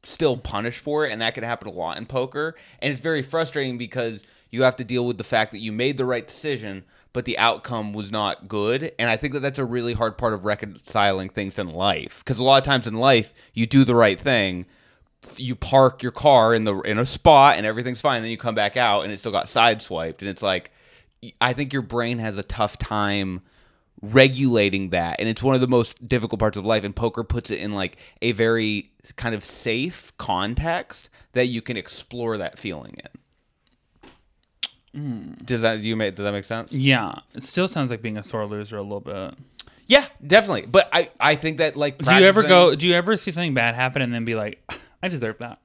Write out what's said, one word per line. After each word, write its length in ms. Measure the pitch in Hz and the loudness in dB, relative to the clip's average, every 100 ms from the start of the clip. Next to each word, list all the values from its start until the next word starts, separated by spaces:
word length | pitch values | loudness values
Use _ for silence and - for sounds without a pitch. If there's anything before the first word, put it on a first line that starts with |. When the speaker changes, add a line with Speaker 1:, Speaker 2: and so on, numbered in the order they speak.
Speaker 1:
still 340 | - - 156 117 | -16 -4 -2 -2
punished 440 | - 104 117 123 | -6 -8 -8 -8
for 260 | - 151 151 | -6 -4 -4
it, 60 | |
and 100 | 110 | -2
that 120 | 113 | -4
can 100 | 113 | -4
happen 240 | 117 117 101 | -8 -8 -8
a 40 | |
lot 240 | 87 82 - | -8 -8 -8
in 100 | 110 | -8
poker. 500 | 131 131 143 156 160 - _ | -6 -6 -6 -8 -10 -20 _
And 100 | 139 | -6
it's 80 | 131 | -6
very 220 | 160 156 | -4 -4
frustrating 560 | 131 165 156 151 135 123 | -4 -4 -4 -4 -6 -6
because 460 | 120 127 117 110 _ _ _ | -8 -6 -6 -8 _ _ _
you 120 | 117 | 2
have 120 | 131 127 | 2 2
to 80 | |
deal 220 | 120 123 123 | -4 -2 -2
with 100 | 110 | -6
the 60 | |
fact 280 | 110 117 107 | -2 0 0
that 60 | 104 | -4
you 100 | 110 | -8
made 260 | 107 131 135 | -4 -4 -2
the 80 | |
right 220 | 127 120 113 | -4 -4 -6
decision, 580 | - 156 131 107 95 - _ _ | -12 -8 -8 -8 -14 -18 _ _
but 120 | 123 | -8
the 140 | 120 113 | -4 2
outcome 540 | 113 107 - 120 107 | 2 2 -6 -8 -6
was 180 | 104 101 | -8 -6
not 380 | 107 104 - 95 | -4 -4 -4 -6
good. 420 | 107 104 127 160 - | -4 -2 -2 -4 -4
And 100 | 117 | -2
I 80 | 110 | -2
think 160 | 147 | -4
that 60 | 139 | -4
that's 200 | 139 135 | -6 -4
a 40 | |
really 280 | 127 123 120 | -4 -4 -4
hard 260 | 110 113 95 | -2 -2 -2
part 140 | 120 | -2
of 120 | 107 | -2
reconciling 840 | 98 104 104 90 - 110 101 95 95 | -2 -4 -6 -14 -6 0 2 0 -4
things 280 | - 98 98 | -6 -8 -6
in 120 | 92 | -8
life, 520 | 80 98 82 - - | -2 -2 -2 -6 -14
'cause 160 | - 117 | -6 0
a 40 | |
lot 120 | 127 135 | 4 4
of 80 | |
times 240 | 135 135 117 | 4 -2 -2
in 60 | |
life, 380 | 110 131 123 104 _ _ | 0 4 4 2 _ _
you 120 | - 117 | -4 2
do 160 | 135 | 4
the 100 | 123 | 6
right 260 | 117 110 92 | 6 6 4
thing, 460 | 147 123 98 90 90 _ _ _ _ _ - - | 0 2 2 -2 -10 _ _ _ _ _ -20 -12
you 180 | 127 | -8
park 480 | 123 - 135 131 127 | -8 2 6 6 4
your 80 | 127 | -8
car 420 | - 151 135 113 | 2 6 8 8
in 120 | 113 | 4
the, 160 | 107 98 | 2 -2
in 180 | - 107 | -2 -2
a 80 | 131 | -2
spot, 520 | - - 147 139 90 | 2 8 10 10 6
and 60 | |
everything's 360 | 107 110 123 123 | 0 -4 -6 -2
fine, 220 | 151 123 | 0 0
then 80 | 113 | -4
you 40 | 113 | -6
come 200 | 120 107 | -4 0
back 200 | 104 127 | 0 2
out, 260 | 117 101 | 2 2
and 80 | 87 | 0
it 80 | 101 | -6
still 100 | 117 | -4
got 160 | 98 - | -4 -2
sideswiped, 720 | 120 117 107 - 87 82 78 | 4 4 4 -4 -6 -6 -8
and 80 | 98 | -10
it's 140 | 95 | -6
like, 300 | 101 92 - _ _ _ _ _ 117 - | -2 -2 -4 _ _ _ _ _ -20 -2
I 120 | 123 | -2
think 200 | 127 139 | 0 -4
your 100 | 135 | -4
brain 360 | 131 120 117 120 | -4 -4 -2 -4
has 200 | 110 101 | -6 -6
a 40 | |
tough 340 | 104 - 104 - | -8 -2 -2 -2
time 680 | - 107 104 101 98 92 _ _ _ _ _ _ | -6 -2 0 0 -4 -8 _ _ _ _ _ _
regulating 880 | 101 127 135 131 135 117 101 95 95 | 2 6 6 4 2 4 2 0 -2
that. 260 | 87 85 - | -2 -2 -2
And 100 | 110 | -4
it's 140 | 110 | -2
one 120 | 127 | 2
of 60 | 131 | 2
the 80 | 127 | 4
most 380 | 123 113 - 120 | 2 2 -6 -4
difficult 300 | 127 110 110 | -2 -2 -2
parts 160 | 107 104 | -2 -2
of 80 | 98 | 0
life. 180 | 110 | 0
And 100 | 101 | -2
poker 280 | 95 117 - | -4 -4 -4
puts 260 | 113 123 - | -4 -4 -4
it 100 | 104 | -6
in, 120 | 104 | -4
like, 240 | 101 92 - - _ | -4 -6 -8 -20 _
a 120 | 117 | -4
very 580 | 104 113 113 110 104 - _ - - | 0 2 2 0 -2 -6 _ -20 -8
kind 180 | 120 | -6
of 100 | 110 | -6
safe 680 | - - - 113 151 - - _ | -8 -8 -4 -4 -4 -8 -20 _
context 880 | - 90 98 120 160 170 170 - - _ _ | -6 -4 -2 -4 -2 -6 -8 -18 -20 _ _
that 140 | 127 127 | -2 -2
you 160 | 120 | -2
can 140 | - 117 | -6 -10
explore 600 | 85 - - 120 117 107 | -8 -16 -14 -8 -6 -4
that 200 | 87 - | -6 -8
feeling 380 | 107 80 57 - | -10 -10 -12 -18
in. 60 | - - _ _ _ _ _ _ _ _ - _ _ _ _ _ - _ _ | -20 -20 _ _ _ _ _ _ _ _ -20 _ _ _ _ _ -14 _ _
Speaker 2:
Mm. 500 | 139 147 117 78 85 - | -10 -8 -8 -10 -18 -4
Speaker 1:
Does 160 | 120 | 0
that, 180 | 113 110 | 0 0
you 160 | 107 110 | -2 -2
make, 180 | 104 92 | -2 -2
does 80 | |
that 80 | 101 | -4
make 120 | 101 | -4
sense? 280 | 95 113 - | -6 -8 -6
Speaker 2:
Yeah. 420 | 135 139 127 101 - _ | -2 2 2 0 -10 _
It 100 | - | -16
still 220 | - - 185 | -8 -4 -4
sounds 220 | 165 131 | -2 -4
like 120 | 117 | -4
being 160 | 113 107 | -8 -10
a 40 | |
sore 240 | 101 113 104 | -8 -8 -6
loser 300 | 104 104 110 | -8 -10 -10
a 60 | |
little 180 | 101 101 | -10 -10
bit. 340 | - 98 95 - - _ - _ _ | -10 -10 -12 -14 -20 _ -20 _ _
Speaker 1:
Yeah, 200 | 262 269 _ 143 | 2 2 _ 4
definitely. 400 | 196 202 131 80 | 4 4 -4 4
But 220 | 190 - | 4 4
I, 180 | 165 - _ | 0 -2 _
I 160 | 143 | 2
think 240 | 151 160 156 | 2 -2 -2
that, 180 | 156 139 | -2 0
like, 220 | 147 139 | -4 -2
Speaker 2:
Do 120 | 135 | 4
you 140 | 127 | 8
ever 180 | 185 196 | 8 6
Speaker 1:
practicing 60 | 208 | 8
Speaker 2:
go, 260 | 185 175 | 8 8
do 140 | 160 170 | 6 2
you 60 | |
ever 220 | 175 175 214 | 2 2 -2
see 140 | - | -2
something 240 | 165 175 | -4 -2
bad 200 | 131 117 | 2 0
happen 280 | 117 127 131 | 0 -2 -2
and 100 | 123 | -4
then 120 | 120 | -4
be 100 | 113 | -4
like, 260 | 110 104 - - - - _ | -4 -4 -10 -16 -16 -16 _
"I 60 | 185 | -8
deserve 300 | 165 117 107 | -4 -6 -8
that"? 200 | 120 113 | -14 -16